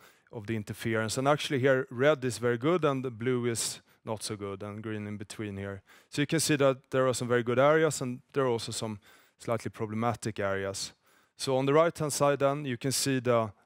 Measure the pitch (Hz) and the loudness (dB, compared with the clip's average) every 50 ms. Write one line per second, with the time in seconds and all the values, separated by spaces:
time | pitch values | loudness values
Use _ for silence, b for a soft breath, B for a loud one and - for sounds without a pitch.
0 | b b b b b b - 113 104 104 113 110 101 - 110 - - 117 113 110 | b b b b b b -14 -12 -8 -6 -6 -6 -6 -8 -10 -6 -4 -2 0 0
1 | 110 107 104 131 131 139 151 147 - - 151 131 123 139 131 131 131 - 127 117 | 0 0 -2 0 2 2 2 2 0 -2 -2 2 4 4 4 2 0 -4 -2 2
2 | 131 147 156 139 123 127 110 104 117 123 120 117 120 156 180 180 156 147 139 135 | 4 4 4 4 0 -4 -4 -2 0 0 0 2 2 0 2 2 2 0 0 0
3 | 127 131 117 104 117 131 127 123 120 120 117 110 - - - - _ b b b | -4 -6 -8 -4 -2 0 0 0 0 -2 -2 -2 -4 -6 -6 -10 _ b b b
4 | b 117 110 101 - - 110 98 101 98 98 95 104 104 101 107 107 110 110 104 | b -10 -8 -8 -6 -8 -8 -8 -8 -8 -8 -8 -10 -10 -10 -10 -8 -8 -8 -6
5 | 104 104 104 101 104 - - - 110 104 98 98 98 101 98 98 _ b b b | -6 -8 -8 -10 -12 -12 -10 -8 -8 -8 -6 -8 -8 -8 -10 -12 _ b b b
6 | b b - 143 147 - - 160 - - 156 135 139 135 135 127 _ - - 131 | b b 0 0 0 2 2 0 2 2 2 4 4 4 2 2 _ -2 0 2
7 | 131 131 120 - 127 117 123 123 120 120 123 123 135 147 156 160 160 156 143 - | 2 2 2 0 0 0 2 2 2 2 4 4 6 6 6 4 2 2 0 -2
8 | 135 123 123 127 _ _ - 143 135 127 117 113 - - 110 - 117 110 107 101 | -6 -6 -8 -8 _ _ -2 0 2 2 2 0 -2 -6 -6 -6 -6 -6 -8 -8
9 | b b b b b b b b - - 117 110 - 107 - - 113 107 107 110 | b b b b b b b b -4 -4 -4 -2 -2 -6 -6 -6 -8 -6 -4 -2
10 | 117 120 113 - - 117 104 - 101 98 98 98 98 98 98 - - - - b | 0 0 -2 -2 -4 -8 -4 -2 -2 -2 -2 -2 -4 -4 -6 -6 -8 -10 -12 b
11 | b b b b b b b - - 135 135 131 135 139 139 156 165 170 - - | b b b b b b b -8 -4 0 0 2 2 4 6 6 6 4 2 -2
12 | 156 147 - - 143 143 143 131 139 139 139 147 151 135 123 117 - 135 123 - | -4 -2 0 2 4 4 4 4 2 2 2 0 -2 -4 -4 -2 -2 -2 -2 0
13 | - 139 135 131 117 127 120 117 113 104 - _ _ | 0 0 0 0 2 4 4 4 2 0 -4 _ _